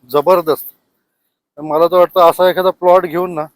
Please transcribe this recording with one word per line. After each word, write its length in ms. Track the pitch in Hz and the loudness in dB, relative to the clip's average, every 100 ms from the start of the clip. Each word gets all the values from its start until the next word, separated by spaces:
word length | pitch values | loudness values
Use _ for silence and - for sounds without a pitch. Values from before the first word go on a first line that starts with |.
| _ | _
जबरदस्त. 560 | 147 147 180 160 139 - | -2 2 0 0 -6 -6
तर 960 | _ _ _ _ _ _ _ _ - | _ _ _ _ _ _ _ _ -18
मला 240 | 151 151 170 | -6 -2 0
तर 100 | 180 | 2
वाटतं 240 | 175 185 | 2 2
असा 280 | 170 151 180 | 2 2 0
एखादा 200 | 170 185 | 0 -4
प्लॉट 340 | 170 180 180 175 | -2 2 2 0
घेऊन 280 | 165 180 | -6 -6
ना 120 | 165 156 | -8 -12